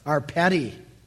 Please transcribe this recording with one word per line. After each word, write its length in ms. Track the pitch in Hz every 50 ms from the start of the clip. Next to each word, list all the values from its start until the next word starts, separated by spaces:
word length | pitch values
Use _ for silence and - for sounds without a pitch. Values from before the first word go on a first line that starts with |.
| -
are 160 | 143 151 147
petty. 540 | - - - 170 170 185 190 170 135 104 - - - - - - -